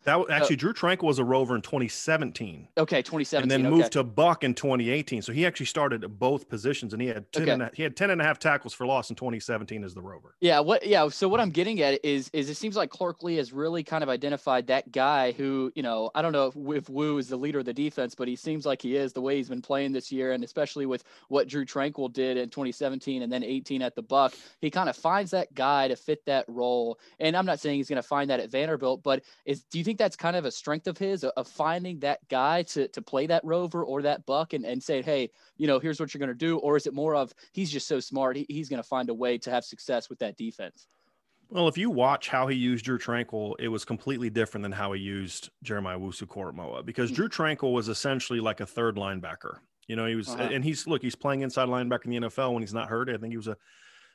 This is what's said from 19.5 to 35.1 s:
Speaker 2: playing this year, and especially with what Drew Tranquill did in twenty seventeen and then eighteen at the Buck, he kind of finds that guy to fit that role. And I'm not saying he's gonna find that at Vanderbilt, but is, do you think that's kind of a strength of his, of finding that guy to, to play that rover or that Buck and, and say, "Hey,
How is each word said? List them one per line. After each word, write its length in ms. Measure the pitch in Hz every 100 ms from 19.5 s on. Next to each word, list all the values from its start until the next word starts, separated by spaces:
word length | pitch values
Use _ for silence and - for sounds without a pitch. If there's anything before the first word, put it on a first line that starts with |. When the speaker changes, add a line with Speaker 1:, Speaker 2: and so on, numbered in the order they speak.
| 123
Speaker 2:
playing 300 | - 139 139
this 200 | 135 -
year, 220 | 131 131
and 100 | 127
especially 420 | 120 - 143 147 135
with 180 | 123 - - -
what 180 | 139 151
Drew 180 | 143 131
Tranquill 480 | 143 143 143 131
did 240 | 120 131 127
in 100 | 120
twenty 200 | 143 131
seventeen 520 | - 139 131 - 131
and 100 | 120
then 100 | 127
eighteen 380 | 117 135 127 135
at 140 | 127 -
the 80 |
Buck, 320 | 113 135 131 - - -
he 100 | 156
kind 180 | 180 185
of 80 | -
finds 360 | 165 196 190
that 200 | 190 - 139
guy 320 | 135 143 135
to 80 | 123
fit 280 | - 151 -
that 180 | 135 117
role. 520 | 120 123 123 117 110 - -
And 160 | 156 170
I'm 100 | 190
not 140 | 147
saying 180 | 151 143
he's 120 | 131
gonna 140 | 135
find 260 | - 143 139
that 100 | 123
at 120 | 113
Vanderbilt, 500 | 131 156 151 131 131
but 220 | 143 135 - - -
is, 180 | 135
do 160 | - 170
you 40 |
think 140 | 170 214
that's 180 | 208 -
kind 200 | 170 180
of 100 | 143
a 60 |
strength 340 | - - 156 185
of 100 | 165
his, 280 | 196 190
of 240 | 131 131 123
finding 520 | - 151 175 180 165
that 180 | 143 143 -
guy 320 | 131 139 170
to, 240 | 165 151 135
to 120 | -
play 240 | 113 135 156
that 180 | 165
rover 400 | 156 170 180 170
or 200 | 160 135
that 240 | 143 147 -
Buck 260 | 139 160
and, 100 | 151
and 180 | 113 127
say, 180 | - 139
"Hey, 300 | 127